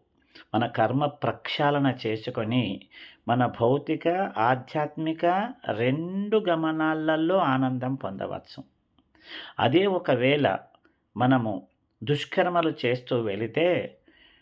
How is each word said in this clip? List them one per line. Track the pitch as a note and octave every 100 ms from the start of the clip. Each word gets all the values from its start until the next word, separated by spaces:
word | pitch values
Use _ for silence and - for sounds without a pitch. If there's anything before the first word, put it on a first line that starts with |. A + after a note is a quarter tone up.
| _ _ _ - -
మన | A2 A#2
కర్మ | - A2 C3+
ప్రక్షాళన | D3 - A#2 - - - C#3+ C#3+ C#3 C3 A2
చేసుకొని, | A2 B2+ B2 A2 B2 G2+ G2 - - - - -
మన | A#2+
భౌతిక, | B2 - A#2 C#3+ C#3+ D#3 E3 F3+ - G#2+
ఆధ్యాత్మిక | A#2 B2+ - D#3 D3 - D#3 D#3+ E3+ F#3+ A#3+ - -
రెండు | G#2+ B2+ D3+ F3 F#3+ G#3 G#3+ F3
గమనాలలో | D#3+ D#3+ D#3+ D#3 D#3 D#3 D#3 E3 F#3+
ఆనందం | D3+ C3 C3 B2+ B2+
పొందవచ్చు. | C3+ G2 G2 G2 F#2+ - - - _ _ _ _ _ - - - -
అదే | A#2 E3
ఒకవేళ | G3+ F3+ - A#2+ C3 C#3 G#2 F#2+ - _ _ _ _ G2+
మనము | B2+ C3 A2 F#2+ - _ _ _
దుష్కర్మలు | A2 D3 - G3 F3+ F3 D#3+ -
చేస్తూ | A#2+ B2 - B2
వెళితే, | A2 G2 A2+ D3 F3 C#3+ - - _ _ _ _